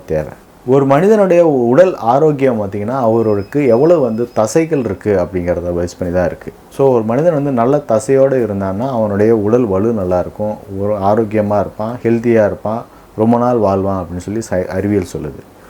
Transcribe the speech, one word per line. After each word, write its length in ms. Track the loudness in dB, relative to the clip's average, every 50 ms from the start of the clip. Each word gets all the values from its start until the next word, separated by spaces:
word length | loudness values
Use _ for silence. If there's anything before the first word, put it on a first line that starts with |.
| -6
தேவை. 260 | -4 -4 -4 -4 -6 -12 -20 -20 -20 -20 -14 -2
ஒரு 200 | 2 2 2 4
மனிதனுடைய 540 | 4 2 4 4 4 4 4 4 4 4 4 4 4 2 2 2 2
உடல் 280 | 4 4 4 4 2 -2
ஆரோக்கியம் 600 | 0 0 2 4 2 2 2 2 0 0 0 0
பார்த்தீங்கன்னா 380 | -4 -4 -6 -6 -6 -4 -4 -2
அவருக்கு 640 | 0 2 2 2 2 2 0 0 -2 -4 -2 0 2
எவ்வளவு 340 | 2 2 4 4 4 4 2
வந்து 280 | 2 -2 -2 -4 -6 -4 -2
தசைகள் 440 | -2 -2 0 0 0 0 0 -2 -2
இருக்கு 340 | -2 -4 -6 -4 -2 0 0
அப்படிங்கிறத 540 | 0 0 -2 -4 -4 -2 -2 -4 -2 -4 -4
பேஸ் 240 | -4 -2 -4 -4 -6 -6
பண்ணி 160 | -6 -2 0
தான் 120 | 0 0
இருக்கு. 260 | -2 -4 -6 -14 -16 -18 -18 -20 -18
So 180 | -4 0 2 2
ஒரு 140 | 2 2 0
மனிதன் 300 | 0 -2 0 0 0 0
வந்து 180 | 0 -2 -2
நல்ல 240 | 0 0 2 2 0 0 0 0
தசையோடு 480 | -2 0 2 2 2 4 4 4 2 0
இருந்தான்னா 440 | -2 -2 -2 -4 -4 -4 -4 -4 -4 -4
அவனுடைய 480 | -2 -2 -2 -2 2 2 4 4 4
உடல் 280 | 2 2 2 2 2 2
வலு 280 | 0 0 0 0 0
நல்லா 260 | -2 -2 -2 0 0 -2
இருக்கும், 340 | -2 -4 -6 -6 -6 -6 -6 -10 -12 -12 -8 -6
ஒரு 140 | -4 -4 -4 0
ஆரோக்கியமா 640 | 0 2 2 2 0 0 -2 -2 0 0 0 -2
இருப்பான், 360 | -2 -4 -6 -8 -8 -8 -8 -4
ஹெல்த்தியா 420 | -2 0 0 0 2 2 2 4 2
இருப்பான், 380 | 2 -2 -4 -6 -6 -6 -6 -10 -14 -20 -20 -20 -16 -4
ரொம்ப 220 | -2 0 2 2 2
நாள் 200 | 2 0 0 2
வாழ்வான் 400 | 2 2 0 0 -2 -2 -4 -4
அப்படின்னு 280 | -6 -8 -10 -10 -8
சொல்லி 140 | -8 -8 -8
சை-, 280 | -6 -4 -4 -4 -4 -4
அறிவியல் 440 | -6 -4 -2 0 -2 -2 -2 -4
சொல்லுது. 300 | -8 -10 -10 -10 -12 -14 -20 -20 -20 -20 -20